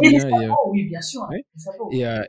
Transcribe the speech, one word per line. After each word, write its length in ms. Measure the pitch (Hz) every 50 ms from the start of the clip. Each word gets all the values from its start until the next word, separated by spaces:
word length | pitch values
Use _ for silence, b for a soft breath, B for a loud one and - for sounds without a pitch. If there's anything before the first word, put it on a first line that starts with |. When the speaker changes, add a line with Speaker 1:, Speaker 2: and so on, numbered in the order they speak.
| - -
Speaker 1:
les 80 | - -
Speaker 2:
souviens, 80 | - -
et, 160 | - - -
euh, 40 | -
Speaker 1:
sabots, 80 | - - 480 -
oui, 140 | 202 - -
bien 160 | - - -
sûr, 220 | - - - 247 208 220
Speaker 2:
ouais. 140 | - - 277 _ _
Speaker 1:
les 60 | -
sabots. 280 | - 190 - 240 220 -
Speaker 2:
Et, 140 | 131 127 120
euh, 160 | 117 113 110 104